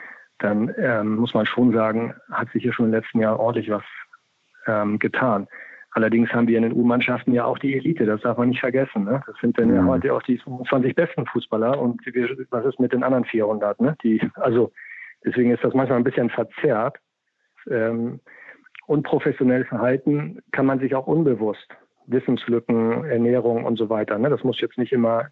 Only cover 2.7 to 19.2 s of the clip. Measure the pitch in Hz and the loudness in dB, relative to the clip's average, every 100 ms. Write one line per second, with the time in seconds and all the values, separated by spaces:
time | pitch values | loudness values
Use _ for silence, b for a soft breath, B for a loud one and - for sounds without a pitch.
2.7 | - 113 110 - 117 110 110 113 113 107 | 0 0 0 0 0 0 0 0 -2 -2
3.7 | 104 - - - - _ _ _ _ - | -4 -6 -18 -20 -20 _ _ _ _ -4
4.7 | 107 104 107 110 - 131 101 101 B B | -2 0 -2 -2 0 0 0 -4 B B
5.7 | B B - 110 117 117 120 117 113 113 | B B -2 2 2 2 2 2 2 2
6.7 | 117 120 123 127 123 - 120 120 123 139 | 2 0 0 0 -2 0 0 0 -2 -2
7.7 | 135 151 160 110 107 120 117 120 127 127 | -2 -2 0 0 0 0 0 0 0 0
8.7 | 127 135 113 98 135 - - 120 120 117 | 0 0 -2 -2 -2 -6 -4 -2 2 4
9.7 | 120 135 131 135 123 - 120 - 127 127 | 4 4 2 0 0 0 -4 -4 -10 -2
10.7 | 135 123 117 170 - - 120 - 110 113 | 0 2 0 -2 -2 -4 -4 -2 -2 0
11.7 | 143 123 117 131 120 120 135 131 120 135 | 0 -2 -4 -4 -2 -2 -4 -6 -4 -2
12.7 | - 123 127 131 127 - 113 104 107 104 | 0 0 0 2 0 0 0 0 0 -2
13.7 | - 123 151 117 110 120 - 127 117 110 | 0 0 0 2 2 0 -2 0 2 0
14.7 | B B B B B - 123 120 117 123 | B B B B B -4 0 2 2 0
15.7 | 135 131 123 123 139 120 - 113 - 151 | 0 0 0 0 0 -2 -2 -6 -2 0
16.7 | 107 123 - _ _ _ _ _ _ - | 0 -2 -6 _ _ _ _ _ _ -4
17.7 | 120 113 117 120 135 - B B B B | -2 0 -2 -4 -8 -16 B B B B
18.7 | - - 151 - 147 | -12 -2 -2 0 0